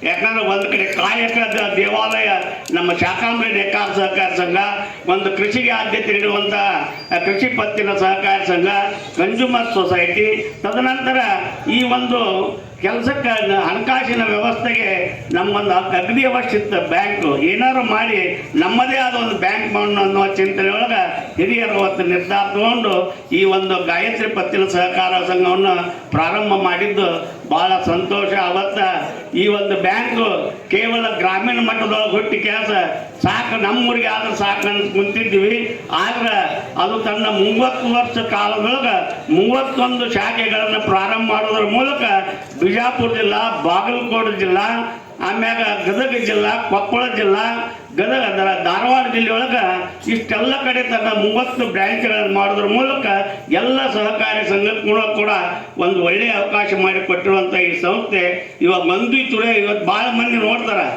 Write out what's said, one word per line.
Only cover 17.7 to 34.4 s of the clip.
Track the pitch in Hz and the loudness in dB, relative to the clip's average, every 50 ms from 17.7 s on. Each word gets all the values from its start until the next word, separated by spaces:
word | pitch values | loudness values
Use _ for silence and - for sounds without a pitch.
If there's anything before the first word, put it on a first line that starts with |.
| 262 262 240 214 214 | 2 2 0 2 0
ಮಾಡಿ | 214 226 226 220 196 180 180 - - - - - - - | 0 0 0 0 0 0 0 -2 -6 -8 -4 0 2 2
ನಮ್ಮದೇ | - 226 240 254 262 262 269 262 | 4 4 2 2 2 2 0 0
ಆದ | 247 247 240 233 | 0 0 0 -2
ಒಂದು | 226 196 185 175 | -2 -2 0 0
ಬ್ಯಾಂಕ್ | 185 208 214 214 214 208 | 0 0 0 -2 -2 0
ಮಾಡೋಣ | 208 208 208 208 202 196 196 | 0 0 2 2 2 2 2
ಅನ್ನೋ | 196 196 196 190 196 190 | 4 4 2 2 2 2
ಚಿಂತನೆ | 190 196 190 196 190 190 202 214 | 0 0 2 0 0 0 2 0
ಒಳಗೆ | 240 240 233 208 185 175 - - - - - - | 0 0 2 0 0 0 -2 -6 -8 -8 -2 0
ಹಿರಿಯರು | 170 208 233 233 226 214 208 196 | 0 2 2 0 0 0 0 2
ಅವತ್ತು | 196 190 - 185 180 175 | 2 2 0 0 0 0
ನಿರ್ಧಾರ | 180 175 175 175 202 202 202 196 196 | 0 0 0 0 0 0 0 0 0
ತಗೊಂಡು | 202 214 226 240 240 226 208 190 180 180 170 - - - - - 170 | 2 2 2 2 2 2 2 2 2 0 -2 -4 -10 -8 -2 2 2
ಈ | 196 190 190 | 4 4 4
ಒಂದು | 190 190 190 185 180 175 160 | 2 2 0 0 -2 0 0
ಗಾಯತ್ರಿ | 170 175 202 226 226 226 214 214 - 196 | 0 0 0 -2 -2 -2 -2 -2 -2 -2
ಪತ್ತಿನ | 185 151 151 190 190 185 175 | -2 -2 0 0 0 2 2
ಸಹಕಾರ | 175 180 185 180 185 185 185 185 185 175 165 | 0 0 2 2 0 0 2 2 0 0 2
ಸಂಘವನ್ನು | 185 180 185 180 180 190 196 196 180 175 170 175 - - - - - | 2 2 4 4 4 4 4 2 2 2 0 -4 -6 -8 -10 -4 0
ಪ್ರಾರಂಭ | - 160 165 185 214 214 208 196 196 196 180 | 0 0 2 0 0 0 2 2 2 2 0
ಮಾಡಿದ್ದು | 175 175 202 208 208 190 196 175 165 - - - - - - - - | 0 0 0 0 0 2 2 0 0 -2 -4 -8 -10 -12 -4 -2 0
ಬಹಳ | 165 175 185 190 185 - - | 2 4 4 2 2 2 0
ಸಂತೋಷ. | 165 180 190 185 196 202 202 196 190 196 185 175 | 0 0 0 0 0 0 0 0 0 0 0 0
ಅವತ್ತ | 180 190 - - - 208 196 190 180 160 151 - - - - - - 170 | 0 0 0 0 0 0 2 2 2 0 -4 -6 -8 -10 -12 -4 0 0
ಈ | 190 208 202 208 | 2 2 2 2
ಒಂದು | 202 196 196 185 175 180 | 2 0 0 0 0 0
ಬ್ಯಾಂಕ್ | 196 214 240 247 233 226 226 208 180 - - - - - - - - | 0 0 -2 -2 0 0 0 0 0 -2 -2 -4 -6 -8 -6 -2 0
ಕೇವಲ | 202 226 233 226 233 226 226 220 190 | 0 0 0 0 0 0 -2 -2 0
ಗ್ರಾಮೀಣ | 180 185 190 196 226 240 247 240 233 220 | 0 0 0 0 0 0 0 0 0 0
ಮಟ್ಟದೊಳಗೆ | 226 226 220 208 208 214 214 214 180 | 0 0 0 0 0 0 0 2 2
ಹುಟ್ಟಿ | 208 214 - - - - 311 | 0 0 0 -2 -2 -2 -2
ಕೆಲಸ | 311 330 320 - 214 190 175 160 - - - - - - - | -2 -2 -2 0 0 0 0 0 -2 -6 -8 -12 -8 -2 -2
ಸಾಕು, | 185 190 226 247 - 208 226 202 | 0 0 0 -2 -4 -4 -2 0
ನಮ್ಮೂರಿಗೆ | 196 226 247 240 240 240 233 233 - 214 | 0 0 0 0 0 0 0 0 0 -2
ಆದ್ರೆ | 220 214 226 196 185 | -2 -4 -4 -4 -2